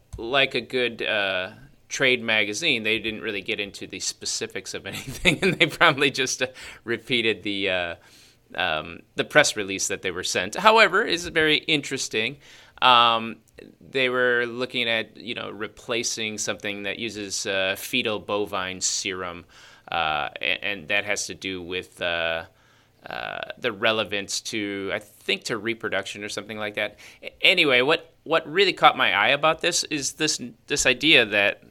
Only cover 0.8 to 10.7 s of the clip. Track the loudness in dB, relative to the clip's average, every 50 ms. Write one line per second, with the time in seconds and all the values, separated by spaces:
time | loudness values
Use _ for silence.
0.8 | 0 -2 -2 -2 -2 -2 0 0 2 0 0 0 -2 -6 -10 -14 -20 -20 -20 _
1.8 | _ -8 -2 0 2 4 2 2 2 2 2 2 2 2 0 -2 0 0 0 0
2.8 | 0 0 0 0 -2 -4 -6 -6 -6 -6 -6 -6 -6 -6 -6 -6 -6 -8 -10 -12
3.8 | -12 -12 -10 -8 -8 -8 -8 -8 -6 -6 -6 -4 -6 -6 -8 -10 -10 -10 -10 -10
4.8 | -10 -10 -10 -10 -10 -10 -8 -2 0 0 0 2 0 0 2 2 0 0 2 4
5.8 | 4 4 4 4 2 0 2 0 -2 -2 -2 -2 -4 -4 -6 -8 -18 -18 -18 -12
6.8 | -6 -6 -6 -4 -4 -2 0 2 2 2 0 0 -2 -6 -4 -2 -2 0 0 0
7.8 | -2 -4 -8 -12 -16 -20 -20 -20 -20 -20 _ _ _ -10 -4 -2 0 0 0 -2
8.8 | -4 -8 -12 -16 -20 _ -6 -6 -2 4 6 6 6 6 4 -2 -4 -4 -4 -4
9.8 | -4 -4 -4 -4 -4 -4 -4 -4 -4 -2 -2 -2 -2 -2 -2 2 4 6